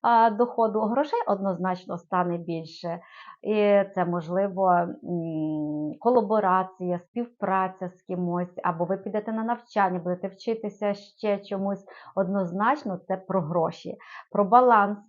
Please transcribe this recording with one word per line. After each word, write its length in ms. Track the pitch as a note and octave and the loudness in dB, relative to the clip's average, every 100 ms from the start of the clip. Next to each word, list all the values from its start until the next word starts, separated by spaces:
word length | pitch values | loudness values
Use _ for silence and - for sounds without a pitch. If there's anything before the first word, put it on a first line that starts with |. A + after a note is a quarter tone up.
а, 280 | A#3 A#3 A3+ | 4 6 6
доходу. 500 | G#3 A#3+ - A3+ G#3+ | 4 -2 2 0 0
Грошей 400 | G#3+ A#3 D4 A#4+ - | 0 0 0 -2 0
однозначно 720 | G3 G3 F3 F#3 F3+ - F3 | -2 -2 -2 -2 -4 -6 -10
стане 400 | _ F3+ F3 E3+ | _ 0 0 -2
більше. 640 | E3 E3 D#3+ - E3+ E3+ - - - - | -4 -8 -8 -10 -8 -8 -12 -20 -20 -10
І 400 | - G#3+ G#3 G3+ G3 | -2 2 6 4 4
це, 100 | F#3+ | -2
можливо, 680 | F3 F3 D#3+ F3+ G3+ F#3 F#3+ | -2 -2 -2 -2 -2 0 4
м, 1200 | F3 F3 - - F3 E3 D#3+ D#3 D#3 D3+ D3+ D3+ - | 4 2 -6 -6 -6 -4 -4 -4 -4 -4 -4 -6 -2
колаборація, 1000 | A#3 B3 G3+ G#3+ F#3+ F#3 F#3 - F3+ F3 | 2 2 2 0 2 2 0 -6 -4 -4
співпраця 920 | - A#3 A#3+ _ G3 F#3+ F#3 F#3 F3+ | -6 -10 -10 _ -2 0 -2 -4 -10
з 140 | - | -10
кимось, 560 | - F3+ F3+ F3 F3+ - | -10 -4 -2 -2 -4 -4
або 220 | F3+ E3 | -4 -2
ви 120 | E3+ G3 | -2 -2
підете 360 | G#3 G#3 G#3 | -4 -6 -4
на 120 | A3 | -6
навчання, 540 | A3+ A#3 - G#3+ F#3+ F3+ | -4 -6 -4 0 0 0
будете 300 | E3+ F3 G3 | -4 -6 -6
вчитися 680 | - - A3+ G#3+ G3+ G#3 | -8 -6 -6 -6 -4 -4
ще 440 | G3 - _ G#3+ G3+ | -4 -10 _ -4 -4
чомусь. 460 | G3+ G3 G3 F#3+ - - - - | -4 -4 -4 -6 -10 -20 -10 -4
Однозначно 800 | F#3 G3 F3+ F3+ A3 D4 G#3+ F3+ - | -2 0 -2 0 0 0 -4 -8 -6
це 80 | F#3 | -6
про 260 | - F#3+ | -2 -2
гроші, 540 | D3+ F3 E3 E3 - - - - - | 0 0 0 -4 -14 -14 -16 -20 -8
про 120 | - | 0
баланс 540 | G3+ A#3 B3+ A3 G3+ G#3 | 6 6 8 6 6 0